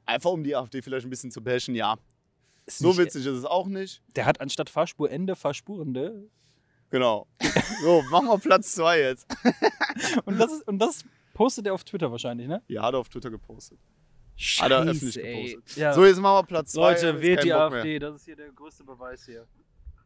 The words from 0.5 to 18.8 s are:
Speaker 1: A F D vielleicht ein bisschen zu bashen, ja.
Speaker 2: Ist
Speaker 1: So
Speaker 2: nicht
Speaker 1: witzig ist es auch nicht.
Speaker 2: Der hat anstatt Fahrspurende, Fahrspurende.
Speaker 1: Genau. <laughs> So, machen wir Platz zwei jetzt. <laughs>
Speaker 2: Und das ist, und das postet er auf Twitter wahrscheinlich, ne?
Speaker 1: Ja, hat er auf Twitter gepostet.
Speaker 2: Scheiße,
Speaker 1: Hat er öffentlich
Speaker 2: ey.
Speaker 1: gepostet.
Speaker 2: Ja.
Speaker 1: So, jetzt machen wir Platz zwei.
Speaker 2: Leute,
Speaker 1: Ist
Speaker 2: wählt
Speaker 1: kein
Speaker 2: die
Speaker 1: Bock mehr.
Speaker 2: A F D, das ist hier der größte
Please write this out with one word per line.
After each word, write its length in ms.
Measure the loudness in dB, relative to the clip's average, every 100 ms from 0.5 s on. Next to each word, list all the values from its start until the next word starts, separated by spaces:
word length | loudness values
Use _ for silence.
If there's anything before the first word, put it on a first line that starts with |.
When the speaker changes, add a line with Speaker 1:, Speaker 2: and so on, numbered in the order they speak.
| -4
Speaker 1:
A 60 |
F 60 | -4
D 120 | -10
vielleicht 240 | -8 -8 -8
ein 20 |
bisschen 220 | -10 -12
zu 100 | -10
bashen, 320 | -4 -2 -2 -2
ja. 220 | 0 -2 _ _ _ _ _ _ -16
Speaker 2:
Ist 100 | 0
Speaker 1:
So 100 | 2
Speaker 2:
nicht 80 | 4
Speaker 1:
witzig 260 | 2 0 -4
ist 80 | -4
es 80 | -2
auch 220 | -2 -2
nicht. 340 | -6 -8 -14 _ -2
Speaker 2:
Der 100 | 0
hat 140 | 0
anstatt 300 | -2 -6 -4
Fahrspurende, 680 | -2 -2 -2 -4 -2 -6 -4
Fahrspurende. 920 | -4 -6 -10 -10 -8 -6 -6 -10 -20 _ _ _ _ _ _
Speaker 1:
Genau. 360 | 0 2 0 -6 -6
<laughs> 140 | -2 0 -2 0
So, 220 | 4 4 4
machen 160 | 2 4
wir 100 | 2
Platz 360 | 4 4 2
zwei 260 | 0 2 4
jetzt. 240 | 2 -2 -8 -2 0 2 0 0
<laughs> 480 | -4 -4 -2 -2 0
Speaker 2:
Und 120 | 2
das 140 | 0
ist, 160 | 0 -6
und 100 | 0
das 240 | 0 -2 -10 _ _
postet 320 | 0 0 0 -4
er 80 |
auf 100 | -6
Twitter 280 | -6 -6 -4
wahrscheinlich, 360 | -4 -8 -8 -8
ne? 140 | -8 -8
Speaker 1:
Ja, 160 | -4
hat 100 | -2
er 60 | -2
auf 100 | -4
Twitter 200 | -10 -12
gepostet. 480 | -12 -16 -20 -20 -20 _ _ _ _ -20 -8
Speaker 2:
Scheiße, 280 | -4 0
Speaker 1:
Hat 80 | 4
er 200 | 4 4
öffentlich 260 | 0 -4 -6
Speaker 2:
ey. 260 | -8 -10 -10 -12
Speaker 1:
gepostet. 220 | -14 -4
Speaker 2:
Ja. 160 | 0
Speaker 1:
So, 120 | 8 8
jetzt 140 | 8
machen 160 | 4 4
wir 60 | 2
Platz 240 | -2 -4
zwei. 200 | 2 4
Speaker 2:
Leute, 140 | 4 2
Speaker 1:
Ist 140 | 0
Speaker 2:
wählt 180 | 2 2
Speaker 1:
kein 60 | 4
Speaker 2:
die 40 |
Speaker 1:
Bock 200 | 4 2
mehr. 20 |
Speaker 2:
A 40 | 0
F 40 |
D, 160 | -4 -4
das 160 | -6 -10
ist 80 | -18
hier 100 | -20
der 160 | -20
größte 320 | -20 -20 -20